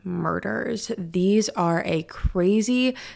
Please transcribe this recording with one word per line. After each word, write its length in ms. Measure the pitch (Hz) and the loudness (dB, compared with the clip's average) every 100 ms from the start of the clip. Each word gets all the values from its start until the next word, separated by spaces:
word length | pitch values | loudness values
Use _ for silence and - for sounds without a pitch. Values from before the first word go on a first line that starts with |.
| 185 | -8
murders. 840 | 175 165 175 208 220 - 220 - 226 | -4 -2 -2 -4 -4 -4 -6 -6 -8
These 520 | 165 180 185 214 208 | -4 0 4 4 2
are 340 | - 170 165 180 | 0 2 0 0
a 180 | 160 | -2
crazy 920 | 160 - - 185 180 220 214 247 254 254 - | -4 -2 -2 2 4 4 2 2 0 -2 -10